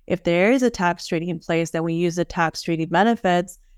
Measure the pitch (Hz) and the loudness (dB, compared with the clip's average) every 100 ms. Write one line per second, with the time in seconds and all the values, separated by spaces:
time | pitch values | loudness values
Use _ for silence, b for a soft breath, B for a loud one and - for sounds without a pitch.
0 | - 180 - 170 196 262 247 233 175 175 | -6 -4 0 2 4 4 2 0 -2 -2
1 | - 170 170 160 - 165 165 165 165 165 | -4 -4 -4 -8 -2 -2 -2 -4 -2 0
2 | 175 170 170 - 165 - - 165 160 165 | -2 0 -4 0 -2 -2 -4 -4 0 2
3 | 214 233 185 175 180 - _ | 2 2 2 0 0 -10 _